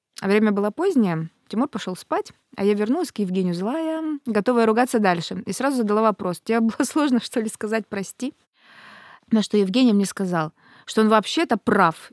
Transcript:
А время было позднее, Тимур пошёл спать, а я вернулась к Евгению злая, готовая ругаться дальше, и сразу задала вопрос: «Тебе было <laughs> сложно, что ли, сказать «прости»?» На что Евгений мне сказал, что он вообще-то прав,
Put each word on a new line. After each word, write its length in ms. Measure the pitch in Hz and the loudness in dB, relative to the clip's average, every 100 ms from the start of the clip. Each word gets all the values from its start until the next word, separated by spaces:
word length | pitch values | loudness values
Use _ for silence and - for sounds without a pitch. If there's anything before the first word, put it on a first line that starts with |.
| _ - | _ -6
А 60 | 190 | 0
время 240 | 214 214 | 2 2
было 180 | 202 208 | 0 -2
позднее, 580 | 247 381 285 196 160 165 - - | -2 0 2 2 -2 -6 -14 -8
Тимур 200 | 208 254 | -4 -4
пошёл 280 | 208 185 180 | -6 -10 -12
спать, 360 | - 349 - - _ - | -6 -6 -6 -14 _ -2
а 80 | |
я 100 | 202 | 0
вернулась 380 | 208 214 330 311 | 2 0 -2 -2
к 60 | - | -4
Евгению 360 | 190 185 180 | -2 0 -2
злая, 480 | 175 202 320 320 320 311 294 240 | -2 -4 -4 -4 -4 -6 -6 -4
готовая 400 | 208 220 240 220 | -2 2 2 4
ругаться 320 | 220 240 240 | 2 2 2
дальше, 440 | 196 175 - 185 | 2 0 -4 -8
и 80 | - | -8
сразу 240 | 196 269 254 | -4 -2 0
задала 220 | 208 214 | 0 2
вопрос: 400 | 220 202 190 170 | 2 0 -4 -6
«Тебе 200 | - 233 | -2 0
было 120 | 226 - | 0 0
<laughs> 40 | |
сложно, 360 | 277 311 285 247 | -2 0 2 0
что 200 | - 247 | -2 -4
ли, 80 | 220 | -4
сказать 380 | - 214 226 - | -6 -6 -4 -6
«прости»?» 460 | 202 185 - 262 - _ _ _ - - - - - _ | -8 -10 -8 -10 -10 _ _ _ -20 -20 -20 -20 -20 _
На 120 | 220 | 0
что 140 | - 208 | 2 0
Евгений 360 | 190 240 254 | 2 4 4
мне 140 | 202 185 | 4 0
сказал, 460 | - 185 175 156 - _ - - | -4 -2 -2 -4 -8 _ -20 -4
что 160 | 220 | 0
он 60 | 220 | 4
вообще-то 480 | 220 - 320 339 226 | 4 2 -2 0 -2
прав, 540 | - 208 170 - - | 2 4 4 0 -10